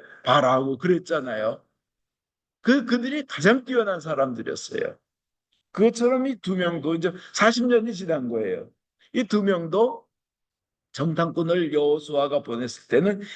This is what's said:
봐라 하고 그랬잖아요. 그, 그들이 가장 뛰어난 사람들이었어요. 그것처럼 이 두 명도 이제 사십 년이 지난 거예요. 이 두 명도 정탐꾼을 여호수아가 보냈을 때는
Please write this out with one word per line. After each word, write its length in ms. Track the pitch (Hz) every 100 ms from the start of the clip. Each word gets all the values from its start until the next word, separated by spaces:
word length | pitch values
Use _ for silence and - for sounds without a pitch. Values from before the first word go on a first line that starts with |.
| - -
봐라 300 | - 143 127
하고 240 | 131 135 127
그랬잖아요. 840 | 180 175 - 160 131 113 110 - _ _ _ _ _ _ _ _ _ _
그, 240 | - 277 226
그들이 420 | 240 262 294 285
가장 360 | - 165 254 247
뛰어난 340 | 254 208 180
사람들이었어요. 960 | 160 139 135 117 110 69 - - - - _ _ _ _ _ _ _
그것처럼 560 | - 220 233 240 254 269
이 120 | 240
두 140 | - 185
명도 400 | 175 170 143 165
이제 160 | 170 180 -
사십 340 | - 214 233 247
년이 260 | 240 226
지난 360 | 185 175 156 123
거예요. 400 | 117 104 90 - _ _ _ _
이 100 | 233 226
두 160 | 208
명도 640 | 196 180 165 185 240 247 - _ _ _ _ _ _ _ _
정탐꾼을 800 | - 156 156 170 156 165 175 165
여호수아가 680 | 147 147 151 147 147 143 143
보냈을 440 | 139 117 123 - _
때는 340 | 120 190 202 202